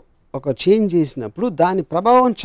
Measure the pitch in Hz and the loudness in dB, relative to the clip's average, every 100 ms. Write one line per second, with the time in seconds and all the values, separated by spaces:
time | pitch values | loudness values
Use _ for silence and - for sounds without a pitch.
0 | - _ _ 135 143 123 180 220 202 170 | -4 _ _ -8 -6 -2 2 2 2 0
1 | 147 135 110 175 240 156 175 190 147 165 | -2 -6 -10 -6 -4 0 0 0 -4 -2
2 | 214 254 254 196 | 2 4 4 0